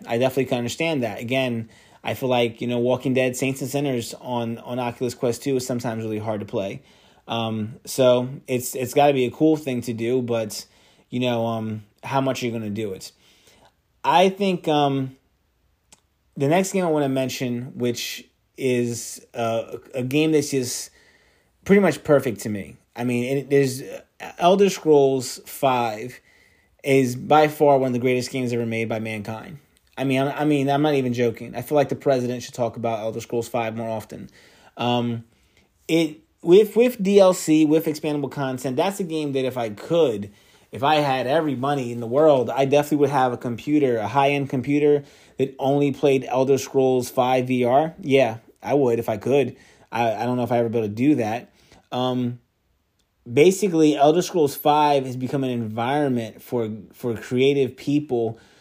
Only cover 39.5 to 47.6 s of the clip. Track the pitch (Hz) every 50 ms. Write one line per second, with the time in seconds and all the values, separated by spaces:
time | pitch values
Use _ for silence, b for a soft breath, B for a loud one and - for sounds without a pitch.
39.5 | 123 127 120 110 101 - - - 123 147 156 131 110 101 104 104 b b b b
40.5 | b b b b - 104 127 147 156 151 147 139 135 131 120 123 147 170 156 151
41.5 | 131 120 131 139 147 139 123 120 120 120 117 113 123 143 156 160 143 131 117 117
42.5 | 120 135 139 135 139 147 147 - 156 143 147 127 147 135 131 123 123 120 - 123
43.5 | 117 104 - 147 147 151 139 127 117 113 104 101 120 139 139 139 143 143 139 127
44.5 | 143 127 117 143 143 147 147 147 147 143 143 B B B B B B - 131 131
45.5 | - - 139 135 143 143 143 143 135 - - 139 135 135 127 - 123 131 131 135
46.5 | 139 127 - - - 135 131 131 127 127 123 - - 135 123 127 131 131 127 127
47.5 | 127 123